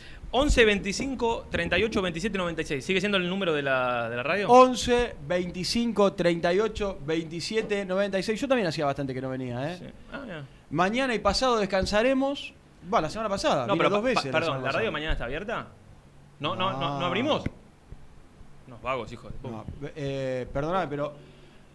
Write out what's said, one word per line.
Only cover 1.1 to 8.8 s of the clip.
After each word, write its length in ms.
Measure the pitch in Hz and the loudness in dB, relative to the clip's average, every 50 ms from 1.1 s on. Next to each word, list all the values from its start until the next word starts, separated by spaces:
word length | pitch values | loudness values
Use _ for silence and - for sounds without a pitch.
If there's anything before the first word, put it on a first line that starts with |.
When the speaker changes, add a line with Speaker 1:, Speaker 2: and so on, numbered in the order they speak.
| 262 214 240 226 233 - - - | -2 -2 -2 -2 -2 -4 -4 -4
Speaker 1:
treinta 280 | - 165 170 170 175 185 | -4 -4 0 0 2 2
y 60 | 214 | 2
ocho 180 | 220 - 214 | 2 0 0
veintisiete 340 | 185 180 156 165 185 226 185 | 0 0 -2 -4 -4 -2 -2
noventa 240 | 190 180 170 160 160 | -2 -2 -2 -2 -4
y 40 | 151 | -4
seis. 200 | - 151 131 - | -2 -4 -4 0
¿Sigue 160 | - 190 185 | 0 2 2
siendo 160 | 185 208 202 185 | 2 2 2 2
el 100 | 180 175 | 2 0
número 240 | 185 196 196 170 151 | 0 0 0 2 0
de 80 | 147 | 2
la, 480 | 139 139 131 131 127 123 123 120 117 113 | 2 2 2 2 2 2 2 0 0 -2
de 60 | 120 | -2
la 60 | 120 | -2
radio? 280 | 127 147 180 202 196 185 | -2 0 0 0 4 8
Speaker 2:
Once 640 | 240 254 254 254 247 196 - 247 240 240 240 - - - 143 | 10 10 10 8 6 0 0 2 2 2 2 0 -4 -8 -4
veinticinco 840 | 143 180 180 185 175 156 185 170 - - 233 233 233 196 202 208 190 | -2 -2 0 0 -2 -4 -4 -4 -2 0 0 0 2 4 4 4 4
treinta 400 | - - 175 175 170 170 165 175 | 4 2 2 2 2 2 2 2
y 60 | 180 202 | 4 4
ocho 380 | 226 214 214 - 208 196 - - 139 | 2 0 0 -2 -4 -4 -4 -6 -4
veintisiete 800 | 151 160 165 160 151 170 165 - - 220 220 214 214 208 202 196 | -2 -2 -2 -2 -4 -8 -8 -6 -2 -2 -2 0 0 -2 -2 -2
noventa 320 | 180 185 196 202 202 190 190 | 0 0 0 0 0 0 -2
y 40 | |
seis. 160 | 175 226 220 - | 0 -2 -2 -2
Yo 60 | 285 254 | 0 2
también 180 | 269 240 196 165 | 2 2 2 0
hacía 160 | 139 160 | 0 0